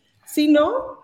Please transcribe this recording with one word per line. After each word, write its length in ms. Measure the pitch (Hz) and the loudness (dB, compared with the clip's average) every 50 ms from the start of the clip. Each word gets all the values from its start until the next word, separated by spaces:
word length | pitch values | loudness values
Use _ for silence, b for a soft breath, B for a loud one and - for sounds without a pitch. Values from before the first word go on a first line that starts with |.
| _ _ _ _ _ | _ _ _ _ _
sino 720 | - - 311 302 302 294 294 302 349 466 539 539 523 523 - | -8 -4 0 2 2 4 2 2 0 -2 -6 -8 -10 -16 -20